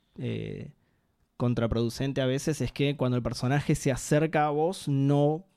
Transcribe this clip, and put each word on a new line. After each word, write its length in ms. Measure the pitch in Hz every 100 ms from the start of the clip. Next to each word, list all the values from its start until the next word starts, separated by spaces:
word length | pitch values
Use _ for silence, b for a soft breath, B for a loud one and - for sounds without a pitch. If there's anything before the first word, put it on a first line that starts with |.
| _ -
Eh, 540 | 123 110 107 - - - _ _ _ _ _ -
contraproducente 840 | 123 120 117 113 117 - 139 135
a 40 | 131
veces 360 | 131 - 151
es 100 | 120
que 240 | - 143 143
cuando 200 | 127 123
el 60 |
personaje 520 | 120 127 123 143 - 147
se 160 | 147
acerca 540 | 123 - 151 156 156 151
a 40 |
vos, 380 | 147 160 190 -
no, 580 | 139 139 143 147 156 -